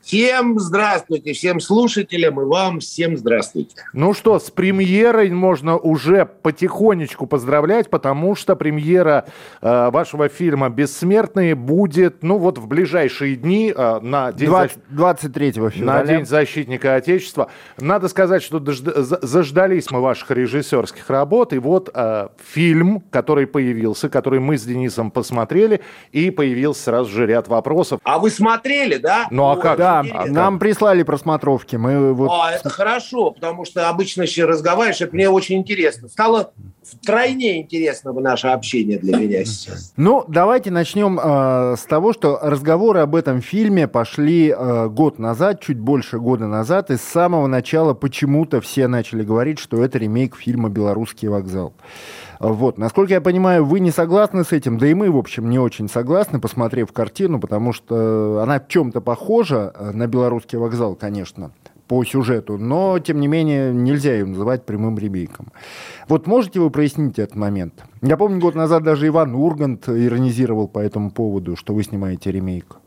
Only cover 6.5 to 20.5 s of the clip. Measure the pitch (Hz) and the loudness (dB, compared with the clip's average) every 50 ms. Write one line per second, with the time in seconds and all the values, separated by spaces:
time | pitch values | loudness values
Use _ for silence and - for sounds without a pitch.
6.5 | 151 - 175 185 - - 208 220 202 175 156 127 - - 135 107 151 135 117 127 | -2 0 -2 -2 0 2 2 2 2 2 -2 -8 -8 -10 -4 -2 -2 -2 0 2
7.5 | 139 151 147 160 208 233 220 - - 156 - 135 139 147 165 190 208 - - - | 2 2 2 2 2 0 0 0 -2 -2 0 0 0 0 0 0 -2 0 0 0
8.5 | 190 - - 156 151 151 151 160 180 180 175 156 147 131 - - - - - - | 0 2 0 -2 -2 -2 0 2 2 4 4 4 4 2 0 -2 -20 -20 -20 -20
9.5 | - - - 113 123 123 120 123 120 156 170 - - 147 147 139 - - 180 170 | -18 -4 0 2 4 4 4 4 2 0 -2 -2 -2 -2 -2 -2 0 -2 -2 0
10.5 | 143 139 135 127 120 131 147 143 147 - 170 175 202 220 214 - - 196 180 170 | 0 0 0 -2 0 -2 -2 -2 -2 -2 0 2 4 2 2 0 0 0 2 2
11.5 | 156 131 120 131 156 180 208 175 143 170 185 170 - _ - 165 196 208 170 185 | 0 0 0 0 2 2 2 2 4 2 2 2 2 _ -2 0 0 2 2 0
12.5 | - 127 110 107 135 165 180 143 156 180 151 123 - - 143 139 135 123 139 165 | 0 -2 -6 -2 0 0 0 2 2 0 0 0 -2 -2 -4 -4 -4 -2 0 0
13.5 | 190 214 220 220 - 131 127 113 113 110 110 120 139 143 131 127 - - 143 151 | 2 2 0 0 0 0 0 0 0 -2 -4 -2 -2 -2 -2 -2 -2 -2 2 2
14.5 | 175 185 160 127 - - _ _ 139 143 170 180 170 - 156 147 120 143 147 139 | 4 4 2 0 -4 -12 _ _ -2 2 2 2 2 0 -6 -8 -4 0 0 0
15.5 | - 110 110 110 101 90 107 131 135 143 135 147 156 160 143 110 139 151 147 - | 0 0 -2 -2 -2 -2 -2 0 2 2 2 2 0 0 0 0 0 0 0 0
16.5 | - 156 139 113 127 123 - 135 131 131 127 165 185 190 - - - 147 131 - | -2 -8 -6 -6 -6 -2 0 2 2 2 2 2 0 0 0 -4 -4 -4 -4 -4
17.5 | - - - - - - 135 151 196 202 180 175 - 185 190 175 190 175 - - | -6 -20 -20 -20 -14 -6 -2 0 0 0 0 -2 0 0 2 2 2 0 0 -2
18.5 | 151 160 139 143 143 123 131 165 156 143 131 123 170 175 - 120 127 180 175 135 | -6 -4 -4 -4 -6 -4 -4 -2 -2 -2 0 0 -2 -4 -2 0 2 2 2 2
19.5 | 139 180 190 190 190 165 - - 135 123 127 131 120 - - - 131 123 127 113 | 2 2 2 2 2 -2 -2 -4 -4 0 0 0 -2 -2 -4 -4 -2 0 0 0